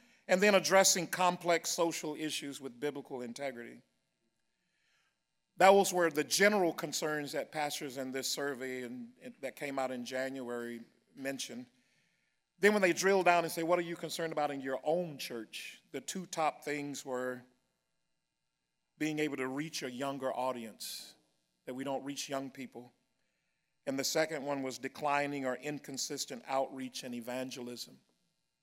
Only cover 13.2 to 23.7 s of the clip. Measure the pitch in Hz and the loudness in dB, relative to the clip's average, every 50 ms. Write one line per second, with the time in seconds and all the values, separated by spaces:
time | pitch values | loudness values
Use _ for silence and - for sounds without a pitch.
13.2 | 175 175 175 170 165 160 - 170 165 160 175 175 175 170 170 165 - 156 - - | 6 6 6 6 4 2 -2 -2 2 2 2 2 2 -2 -6 -6 -6 -6 -4 -4
14.2 | 170 160 160 151 147 143 143 139 131 135 131 - - 151 160 180 180 165 143 127 | -4 -2 0 0 0 0 -2 -4 -4 -4 -4 -2 0 0 0 0 0 -4 -6 -10
15.2 | - - 127 117 110 - - - - - - - _ _ - 139 - - - 190 | -8 -8 -8 -8 -8 -10 -12 -12 -12 -14 -16 -18 _ _ -10 -10 -8 -8 -8 -8
16.2 | 175 - - 170 156 147 - - - 147 147 147 143 143 139 123 - 139 127 123 | -8 -6 -2 0 0 0 0 -2 -4 -4 -4 -4 -4 -6 -8 -8 -6 -4 -4 -2
17.2 | 127 127 127 123 123 _ _ _ _ _ _ _ _ _ _ _ _ _ _ _ | -2 -4 -4 -6 -12 _ _ _ _ _ _ _ _ _ _ _ _ _ _ _
18.2 | _ _ _ _ _ _ _ _ _ _ _ _ _ _ _ - 151 156 156 151 | _ _ _ _ _ _ _ _ _ _ _ _ _ _ _ -4 -4 -2 0 0
19.2 | 151 151 135 131 131 131 131 143 156 160 - - 151 131 123 123 139 139 139 139 | -2 -2 -2 -2 -4 -4 -4 -4 -6 -6 -6 -6 -6 -6 -4 -4 -4 -4 -4 -2
20.2 | 131 131 - - 127 131 123 120 113 107 101 - - - - - - - - _ | -2 -2 -2 0 -2 -2 -2 -4 -8 -10 -12 -12 -12 -10 -10 -12 -14 -16 -20 _
21.2 | _ _ _ _ _ _ _ _ _ - 127 127 135 139 135 127 131 139 143 135 | _ _ _ _ _ _ _ _ _ -10 -8 -6 -4 -4 -4 -4 -4 -6 -8 -8
22.2 | - - 139 135 139 131 123 139 131 117 - 123 123 123 _ _ _ _ _ _ | -6 -4 -4 -4 -4 -6 -10 -12 -14 -12 -14 -16 -18 -18 _ _ _ _ _ _
23.2 | _ _ _ _ _ _ _ _ _ _ | _ _ _ _ _ _ _ _ _ _